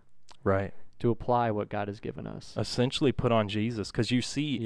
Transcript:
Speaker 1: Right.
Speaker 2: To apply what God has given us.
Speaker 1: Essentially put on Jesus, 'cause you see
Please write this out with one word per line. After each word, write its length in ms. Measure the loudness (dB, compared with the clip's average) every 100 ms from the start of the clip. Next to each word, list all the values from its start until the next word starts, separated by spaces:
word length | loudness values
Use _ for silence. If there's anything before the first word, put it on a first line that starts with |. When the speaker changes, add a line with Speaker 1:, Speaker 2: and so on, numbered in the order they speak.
| -16 -16 -16 -2
Speaker 1:
Right. 300 | 2 4 2 -4 -8 0
Speaker 2:
To 100 | 0
apply 400 | 2 2 2 2
what 180 | 0 -2
God 180 | -4 -4
has 120 | -6
given 280 | -8 -8 -8
us. 260 | -10 -8 -4
Speaker 1:
Essentially 560 | -2 2 2 4 2
put 200 | 4 4
on 180 | 4 2
Jesus, 400 | 0 0 -2 -4
'cause 200 | 0 2
you 100 | 2
see 340 | 0 -2 -2 0